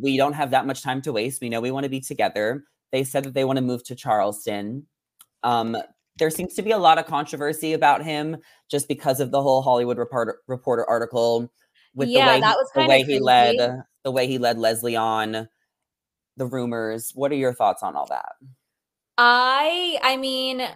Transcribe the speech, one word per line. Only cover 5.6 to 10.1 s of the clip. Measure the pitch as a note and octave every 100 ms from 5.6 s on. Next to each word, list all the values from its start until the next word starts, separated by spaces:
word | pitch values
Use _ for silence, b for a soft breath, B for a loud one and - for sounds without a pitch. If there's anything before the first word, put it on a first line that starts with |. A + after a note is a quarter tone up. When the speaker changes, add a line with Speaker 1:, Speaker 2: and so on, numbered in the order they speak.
| A2+ A2+ - _ _ -
Speaker 1:
there | D#3
seems | D#3+ F3+ -
to |
be | G#3
a | A3
lot | E3+ D#3+
of | E3
controversy | D3+ D3+ C#3 D3 D#3 D#3
about | D#3+ D3 C3+
him | D#3 D3+ D#3 D#3+ b b _
just | C#3+ -
because | C#3+ D3 C3
of | C3
the | C#3
whole | C#3 C3
Hollywood | B2+ B2 B2 A#2+
Reporter, | A#2